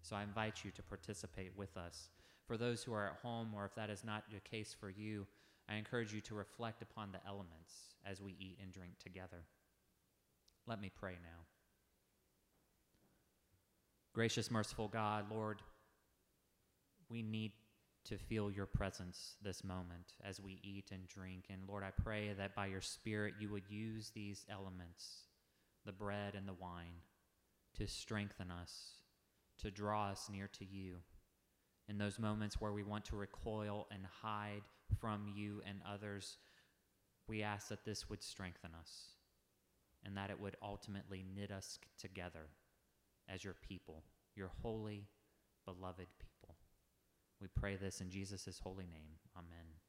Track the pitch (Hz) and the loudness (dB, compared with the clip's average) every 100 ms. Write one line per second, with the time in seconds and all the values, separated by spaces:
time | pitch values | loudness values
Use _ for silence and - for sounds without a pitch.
0 | - 104 104 101 110 - 101 - - 98 | -2 0 0 4 2 2 -4 -4 -6 -6
1 | - 104 - - 92 95 98 - 87 - | -4 -4 -4 -4 -6 -4 -4 -2 -6 -6
2 | - - - - - 113 120 117 - 110 | -12 -16 -20 -20 -2 4 4 4 4 4
3 | 101 - 120 117 113 107 101 - 107 101 | 4 2 0 2 2 2 0 0 0 0
4 | 113 107 104 107 - 113 104 - 104 95 | 0 0 0 -8 -2 -2 -2 -4 -6 -2
5 | 107 107 98 - - - - 107 107 123 | 0 0 -2 -8 -20 -18 -2 -2 2 2
6 | 110 107 - 107 98 - 117 107 113 - | 4 0 0 -2 -2 -2 -2 -2 -8 -6
7 | 104 92 95 98 90 80 82 - - - | -4 -4 -4 -4 -4 -10 -14 -14 -16 -10
8 | 101 95 101 90 95 90 95 95 90 90 | -6 -4 -4 -4 -6 -6 -8 -6 -8 -8
9 | - 92 90 87 82 - _ _ _ _ | -8 -6 -6 -8 -12 -16 _ _ _ _
10 | _ _ _ _ - _ - 113 98 - | _ _ _ _ -20 _ -6 -4 -4 -4
11 | 98 90 85 85 85 _ _ _ _ _ | -6 -6 -10 -12 -16 _ _ _ _ _
12 | _ _ _ _ _ _ _ _ _ _ | _ _ _ _ _ _ _ _ _ _
13 | - - _ _ _ - _ _ _ _ | -20 -20 _ _ _ -20 _ _ _ _
14 | _ - 113 - 110 113 104 - 107 113 | _ 6 8 8 6 6 4 2 2 6
15 | 107 107 104 110 107 104 - - - _ | 6 6 4 2 2 0 -6 -18 -20 _
16 | _ _ _ _ _ _ _ _ _ _ | _ _ _ _ _ _ _ _ _ _
17 | 165 117 110 110 110 - - - _ _ | -6 -2 2 2 0 -4 -20 -20 _ _
18 | - 101 - 110 104 98 98 - 98 - | -4 -2 2 4 4 4 4 6 4 2
19 | 90 - - - 104 90 98 92 90 87 | -6 -6 -8 -4 -2 0 0 0 0 -6
20 | 87 - 101 92 98 95 101 98 - 95 | -10 -8 -6 -4 -4 -6 -4 -6 -4 -6
21 | 92 - 92 92 - 95 95 101 98 - | -6 -6 -4 -6 -6 -6 -2 0 2 4
22 | 113 107 104 98 98 101 98 95 - - | 4 4 2 2 2 4 2 2 0 -2
23 | - 107 104 101 107 104 95 104 110 110 | 2 4 4 2 0 0 -2 -2 0 0
24 | 110 107 101 98 - 101 95 92 87 85 | -4 -4 -4 -4 -4 -4 -2 -4 -6 -8
25 | - - - _ _ _ _ _ - 95 | -10 -10 -14 _ _ _ _ _ -8 -2
26 | 104 101 101 101 95 90 92 87 85 87 | 2 4 2 0 -2 -2 -2 -4 -6 -8
27 | - _ _ _ _ _ _ - 104 - | -12 _ _ _ _ _ _ -2 0 0
28 | - 107 101 - 90 87 85 - - - | 0 2 2 0 -4 -2 -4 -6 -10 -14
29 | - _ _ _ _ - 107 98 104 107 | -20 _ _ _ _ -4 -2 2 4 6
30 | 101 98 - 101 98 - 98 98 95 90 | 6 4 -2 -2 -2 -4 -6 -2 -2 -4
31 | 87 - - _ _ _ _ _ - 104 | -10 -18 -20 _ _ _ _ _ -2 4
32 | 104 101 110 107 107 - 107 104 101 104 | 4 6 6 6 4 4 4 4 2 0
33 | - 107 98 - 117 107 104 104 - 101 | 2 0 0 0 2 4 4 2 0 -4
34 | 95 - 110 104 104 104 101 - - - | -4 -2 0 2 2 -2 -4 -16 4 4
35 | 113 107 104 101 104 104 - 98 101 101 | 6 2 0 0 0 0 -2 -4 -2 -2
36 | 104 101 95 - - - - _ _ _ | -2 -2 -4 -8 -14 -20 -20 _ _ _
37 | _ _ - 110 107 101 - 107 - 101 | _ _ -4 0 2 0 0 -4 0 -2
38 | - 101 - - 92 85 85 82 82 - | 0 -4 -4 -4 -4 -4 -10 -10 -10 -12
39 | - - _ _ _ _ _ _ _ _ | -14 -18 _ _ _ _ _ _ _ _
40 | 101 98 98 95 101 - 101 101 - 98 | -2 0 2 2 -2 -2 -2 -2 -2 -4
41 | 95 95 92 98 101 98 - - - - | -2 -6 -4 -2 -2 -2 -4 -8 -10 -12
42 | 92 92 90 82 78 - _ _ _ _ | -8 -4 -4 -6 -12 -14 _ _ _ _
43 | _ _ - 95 98 87 - 90 - 78 | _ _ -6 -4 -2 -6 -6 -8 -6 -10
44 | - - _ - 95 - 117 110 107 104 | -12 -20 _ -6 -4 0 2 2 2 -2
45 | 101 - - _ _ _ - 90 92 90 | -6 -12 -20 _ _ _ -8 -4 -2 -4
46 | 90 - - - - 82 - - _ _ | -8 -8 -14 -12 -18 -18 -20 -20 _ _
47 | _ _ _ _ 95 - 104 98 98 - | _ _ _ _ 2 4 4 4 2 0
48 | 92 95 98 101 - 90 92 95 90 80 | 0 0 0 -2 -4 -4 -4 -2 -4 -6
49 | 78 78 - 90 85 85 82 80 | -12 -14 -14 -12 -10 -10 -12 -14